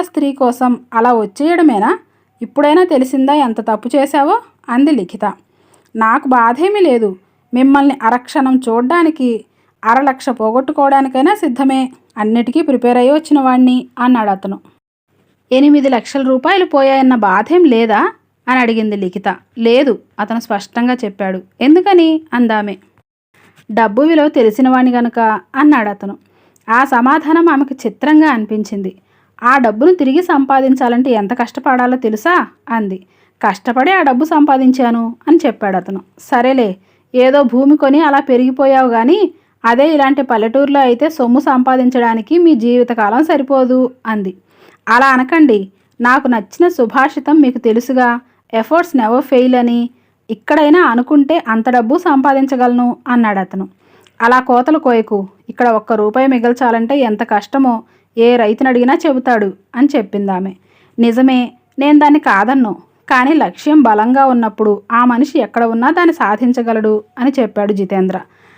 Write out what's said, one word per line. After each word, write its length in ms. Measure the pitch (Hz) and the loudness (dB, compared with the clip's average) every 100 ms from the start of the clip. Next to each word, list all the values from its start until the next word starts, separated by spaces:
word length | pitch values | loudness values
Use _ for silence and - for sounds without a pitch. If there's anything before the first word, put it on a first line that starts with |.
స్త్రీ 320 | 359 - 277 | -4 -4 -4
కోసం 460 | 269 254 247 254 240 - | -2 -2 0 -2 -2 -6
అలా 200 | 226 233 | -2 0
వచ్చేయడమేనా? 840 | 233 208 - 302 349 311 214 220 370 _ _ _ _ | 0 -2 -4 -2 2 2 2 0 -2 _ _ _ _
ఇప్పుడైనా 420 | 233 - 302 330 | -8 -2 2 2
తెలిసిందా 500 | 359 294 254 269 269 | 2 0 0 -2 0
ఎంత 260 | 294 254 226 | 0 -2 -4
తప్పు 300 | 220 214 240 285 | -6 -6 -2 -2
చేశావో?" 440 | 285 294 285 453 - _ - | 0 0 0 -2 -6 _ -6
అంది 220 | 247 285 | 0 2
లిఖిత. 420 | 269 180 196 208 - _ _ _ _ _ 220 | 0 -4 -8 -8 -8 _ _ _ _ _ -4
"నాకు 320 | 220 254 294 | 0 0 0
బాధేమీ 520 | 247 226 240 370 415 | 0 2 0 -2 0
లేదు, 360 | 339 240 208 185 _ _ _ | 0 0 -2 -6 _ _ _
మిమ్మల్ని 420 | 247 269 277 277 269 | 0 2 4 2 0
అరక్షణం 540 | - 247 254 311 262 254 233 | -2 -2 -4 -4 0 0 0
చూడ్డానికి 760 | 226 247 349 320 320 247 220 - _ _ _ | -2 0 0 0 0 -4 -4 -10 _ _ _
అరలక్ష 440 | 220 254 277 262 - | 0 0 0 -2 -6
పోగొట్టుకోవడానికైనా 1040 | 240 220 240 269 302 277 277 269 262 302 | -4 -2 -2 -2 -2 0 0 0 0 0
సిద్ధమే, 580 | 415 330 247 269 262 262 - _ 226 | 0 -4 -2 -2 -2 -4 -10 _ -6
అన్నిటికీ 440 | 214 226 233 311 | -2 -2 0 -2
ప్రిపేర్ 360 | 311 247 240 247 | 0 0 0 2
అయ్యి 140 | 247 | 2
వచ్చిన 280 | 302 311 294 | 0 0 0
వాణ్ణి" 480 | 262 254 254 254 - - | 2 2 2 0 -4 -4
అన్నాడు 320 | 247 247 208 | 0 0 0
అతను. 300 | 196 196 202 - _ _ _ _ _ _ _ _ | -4 -8 -12 -16 _ _ _ _ _ _ _ _
"ఎనిమిది 360 | 254 285 294 269 | 2 4 4 2
లక్షల 340 | 240 - 277 | -2 -4 -4
రూపాయలు 420 | 262 262 302 392 | -2 0 0 0
పోయాయన్న 500 | 359 285 269 269 262 | 0 0 2 2 2
బాధేం 500 | 247 202 185 226 349 | 2 2 0 2 2
లేదా?" 480 | 330 226 226 220 370 - _ _ - | 4 2 2 0 -2 -6 _ _ -4
అని 120 | 254 | 0
అడిగింది 360 | 233 226 220 202 | 0 -2 -4 -4
లిఖిత. 400 | 185 196 196 - _ - | -6 -6 -6 -6 _ -4
"లేదు," 400 | 226 240 277 196 _ - | 0 2 2 -2 _ -10
అతను 200 | 208 226 | -8 -8
స్పష్టంగా 540 | - 202 - - 247 | -6 -8 -6 -4 -2
చెప్పాడు. 480 | 247 214 196 196 185 - - | -2 -6 -6 -8 -8 -12 -2
"ఎందుకని?" 600 | 254 339 370 359 320 320 320 | 2 2 4 2 2 0 -4
అందామె. 440 | 247 233 214 208 190 _ _ _ _ _ _ _ _ - | -2 0 -2 -4 -10 _ _ _ _ _ _ _ _ -6
"డబ్బు 300 | 214 220 208 | 0 0 2
విలువ 260 | 302 320 302 | 2 2 2
తెలిసిన 400 | 302 220 214 262 | 2 0 2 0
వాణ్ణి 240 | 254 254 | 2 2
గనుక," 480 | 240 240 233 220 214 - | 0 -2 -2 -2 -2 -6
అన్నాడు 340 | 269 302 277 208 | 0 2 2 -2
అతను. 280 | 202 196 - _ _ _ _ - | -6 -12 -14 _ _ _ _ -2
ఆ 160 | 233 | 0
సమాధానం 640 | 269 247 247 311 311 339 330 | 0 2 2 2 2 2 2
ఆమెకు 260 | 277 277 262 233 | 2 -2 -6 -10
చిత్రంగా 420 | - 294 311 311 | -4 2 4 2
అనిపించింది. 680 | 240 208 214 202 202 185 - _ _ _ _ | 0 -4 -6 -6 -8 -10 -12 _ _ _ _
"ఆ 160 | 233 277 | 0 2
డబ్బును 360 | 233 214 311 | 0 2 2
తిరిగి 280 | 359 269 285 | 2 0 0
సంపాదించాలంటే 880 | 359 294 269 269 262 262 247 240 262 | 0 0 0 0 2 0 0 0 0
ఎంత 220 | 226 196 | -2 -2
కష్టపడాలో 640 | 247 240 - 277 254 247 254 | -4 -6 -4 -2 0 0 -2
తెలుసా?" 500 | 233 214 330 349 240 _ - | -4 -4 -2 -2 -2 _ -8
అంది. 360 | 226 202 185 - _ _ _ | -6 -6 -10 -16 _ _ _
"కష్టపడి 520 | 214 190 - 233 302 | -4 -4 -4 0 0
ఆ 100 | 381 | 2
డబ్బు 220 | 285 254 | 0 0
సంపాదించాను" 920 | 311 311 294 262 262 254 240 226 233 240 - | 0 2 2 2 2 2 0 -2 -6 -8 0
అని 100 | 320 285 | 2 0
చెప్పాడు 300 | 220 202 185 | -4 -4 -4
అతను. 240 | 185 196 - - | -6 -12 -14 -20
"సరేలే, 580 | - 247 254 262 220 185 _ _ _ | -4 0 0 0 -2 -6 _ _ _
ఏదో 280 | 254 262 285 | 0 2 0
భూమి 340 | 254 247 277 302 | -2 0 2 2
కొని 240 | 269 285 | 2 2
అలా 200 | 311 277 | 2 0
పెరిగిపోయావు 680 | 277 247 254 262 269 262 254 | 0 0 0 0 2 2 2
గానీ, 300 | 233 233 403 381 - _ _ | 0 2 2 0 -4 _ _
అదే 220 | 233 240 302 | 0 2 2
ఇలాంటి 280 | 302 269 285 | 2 2 0
పల్లెటూరులో 580 | 269 226 226 269 285 277 | -2 -2 0 0 0 2
అయితే 280 | 262 240 311 | 2 0 -2
సొమ్ము 320 | 311 240 254 | -2 0 0
సంపాదించడానికి 960 | 277 254 254 254 254 254 233 226 214 339 | 0 0 0 0 0 0 0 -2 -2 2
మీ 160 | 339 | 2
జీవితకాలం 680 | 269 240 247 240 233 208 233 | 2 2 0 0 -2 0 0
సరిపోదు" 680 | 320 311 262 269 254 254 254 - 233 | 0 0 0 0 0 0 -2 -6 -8
అంది. 260 | 208 185 185 _ _ _ _ - | -6 -6 -12 _ _ _ _ -2
"అలా 180 | 233 269 | 2 2
అనకండి, 520 | 254 254 330 294 208 190 _ _ - | 2 0 2 4 2 -2 _ _ -4
నాకు 260 | 240 269 277 | 0 0 0
నచ్చిన 400 | 233 196 - 349 | -2 -4 -2 0
సుభాషితం 720 | 349 226 247 285 302 285 311 | 0 -2 0 -2 -2 0 2
మీకు 180 | 262 247 | 2 0
తెలుసుగా, 500 | 233 220 254 254 247 240 - _ _ | -2 -2 -2 0 0 -2 -10 _ _
'ఎఫర్ట్స్ 440 | 226 226 320 339 262 | -6 0 -2 0 -2
నెవర్ 280 | 220 247 | 0 0
ఫెయిల్' 320 | 269 254 254 254 | 0 2 2 2
అని. 240 | 240 240 240 - _ _ - | 0 -2 -4 -10 _ _ -14
ఇక్కడైనా 500 | 220 - 302 294 349 | -10 -2 2 4 4
అనుకుంటే 640 | 311 233 254 302 277 330 226 | 2 0 0 0 2 -2 -2
అంత 200 | 220 240 | -2 0
డబ్బు 280 | 247 226 320 | 0 0 -2
సంపాదించగలను" 960 | 349 277 285 269 269 262 247 240 247 - - | 0 0 2 0 0 0 0 0 -2 -4 -4
అన్నాడు 300 | 247 220 196 | -2 0 -2
అతను. 280 | 185 190 190 _ _ _ _ - | -6 -8 -12 _ _ _ _ -2
"అలా 200 | 233 254 | 0 2
కోతలు 380 | 254 247 262 311 | 2 0 0 0
కోయకు, 400 | 269 233 220 202 190 _ - | 0 0 -2 -6 -6 _ -14
ఇక్కడ 200 | - 240 | -2 0
ఒక్క 240 | 220 214 | 0 -2
రూపాయి 360 | 220 208 233 269 | -2 0 0 0
మిగల్చాలంటే 680 | 254 240 240 247 226 226 285 | 0 -2 0 -2 -2 -2 -2
ఎంత 240 | 240 208 | -2 -2
కష్టమో 520 | 226 208 - 277 262 226 - _ _ 233 | -2 -4 -2 -2 0 -2 -8 _ _ 0
ఏ 200 | 233 240 | 2 2
రైతుని 320 | 214 226 262 | 0 0 0
అడిగినా 260 | 247 247 | 0 0
చెబుతాడు" 580 | 349 330 254 254 226 202 185 _ | 0 0 -2 0 -2 -2 -6 _
అని 140 | 240 285 285 | -2 0 0
చెప్పింది 360 | 208 202 196 | -4 -6 -4
ఆమె. 200 | 180 190 185 _ _ _ - | -4 -6 -12 _ _ _ -2
"నిజమే, 420 | 233 226 262 254 247 - _ - | 0 2 2 0 -2 -10 _ -4
నేను 200 | 277 302 | 2 4
దాన్ని 220 | 294 294 | 4 2
కాదన్ను, 520 | 277 196 214 277 226 180 _ _ - | 2 0 2 0 -2 -4 _ _ -2
కానీ 240 | 262 262 | 0 2
లక్ష్యం 480 | 311 196 - 302 311 | 0 -2 -4 2 4
బలంగా 400 | 240 208 226 262 269 | 4 2 2 2 2
ఉన్నప్పుడు 460 | 247 226 214 214 202 - | 2 -2 -2 -2 -2 -2
ఆ 80 | 233 | 0
మనిషి 320 | 247 240 285 311 | 2 0 -2 -2
ఎక్కడ 260 | 208 233 | -2 -2
ఉన్నా 260 | 233 226 254 | -2 0 0
దాన్ని 240 | 339 349 | 2 0
సాధించగలడు" 800 | 339 208 208 247 247 233 220 214 214 - - | 0 -2 0 -2 -2 -2 -2 -2 -2 -6 -6
అని 140 | 254 277 | -4 -2
చెప్పాడు 340 | 214 208 208 | -4 -2 -4
జితేంద్ర. 480 | 202 196 190 190 185 - _ _ | -4 -4 -2 -2 -4 -12 _ _